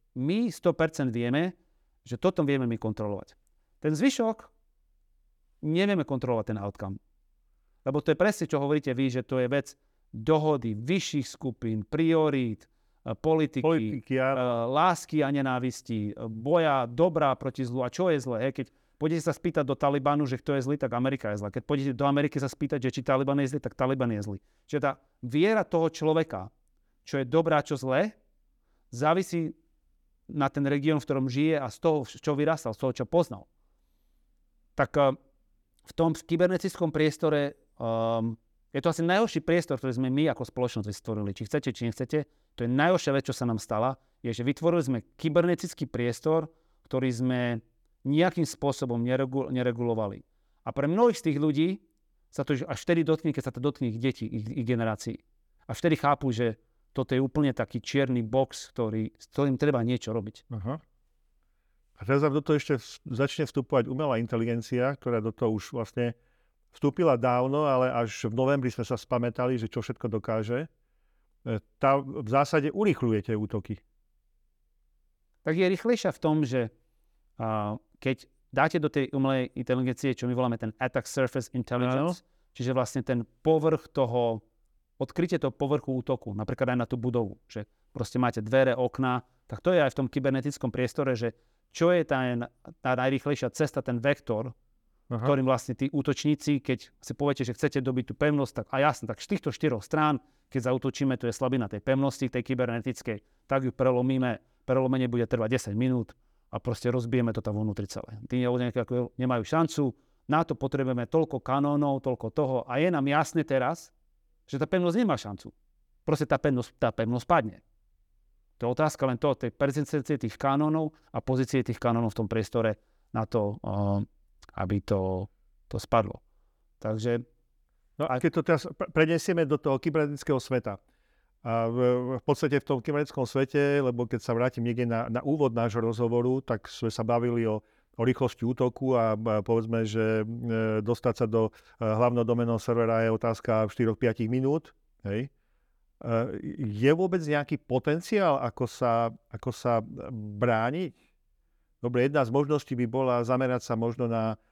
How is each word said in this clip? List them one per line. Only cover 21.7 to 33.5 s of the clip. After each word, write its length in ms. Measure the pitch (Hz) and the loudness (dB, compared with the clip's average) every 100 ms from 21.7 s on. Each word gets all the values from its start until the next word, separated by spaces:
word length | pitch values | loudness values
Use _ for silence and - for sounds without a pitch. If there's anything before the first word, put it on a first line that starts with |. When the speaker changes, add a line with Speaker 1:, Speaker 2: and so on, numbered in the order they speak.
| 143 139 | -2 0
Speaker 1:
do 140 | 120 139 | 0 2
Ameriky 320 | 143 143 143 | 2 2 0
sa 80 | 131 | -4
spýtať, 320 | - 143 147 | -4 -4 -2
že 100 | 127 | -2
či 100 | 127 | -2
Taliban 340 | 123 135 135 139 | 0 2 2 2
je 140 | 135 | 0
zlý, 100 | 143 | -2
tak 140 | 123 | -6
Taliban 340 | - 131 131 120 | -2 0 0 0
je 120 | 107 | -2
zlý. 160 | 104 98 - _ | -4 -8 -12 _
Čiže 160 | - 147 | -6 -2
tá 100 | 139 135 _ _ | -2 -2 _ _
viera 400 | 123 143 190 220 | -4 2 4 2
toho 300 | 180 170 160 | 0 0 0
človeka, 580 | 160 151 160 160 98 92 _ _ _ _ _ | 0 2 2 0 -4 -10 _ _ _ _ _
čo 180 | - 139 | -6 -4
je 60 | 123 | 2
dobré 260 | 156 165 | 2 4
a 100 | 151 | 2
čo 140 | - 139 | 2 -2
zlé, 400 | 131 131 208 - _ _ _ _ _ _ _ | 0 0 0 -4 _ _ _ _ _ _ _
závisí 640 | 120 151 175 185 170 160 - _ _ _ _ _ _ | -2 2 2 0 -2 -4 -8 _ _ _ _ _ _
na 240 | - 147 135 | -8 -2 -2
ten 160 | 143 | 0
región, 320 | 139 143 147 151 | 0 0 2 0
v 80 | |
ktorom 240 | - 135 131 | 0 -2 0
žije 320 | 127 156 156 | 0 0 0
a 80 | 127 | -4
z 80 | - | -2
toho, 220 | 165 151 131 | 0 0 -2
čo 260 | - - | -6 -2
vyrastal, 400 | 143 147 160 120 | 0 0 0 -4
z 80 | 110 | -4
toho, 120 | 131 | -4
čo 100 | 123 | -4
poznal. 400 | 120 170 165 98 - | 0 0 0 -4 -18